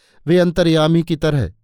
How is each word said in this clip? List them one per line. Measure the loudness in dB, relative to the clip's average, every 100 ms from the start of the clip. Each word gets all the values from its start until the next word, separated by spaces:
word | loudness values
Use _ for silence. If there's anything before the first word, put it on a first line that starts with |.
| _ _ 0
वे | 0
अंतर्यामी | 2 0 0 2 2 0
की | -2 -4
तरह | -2 -2 -4 -10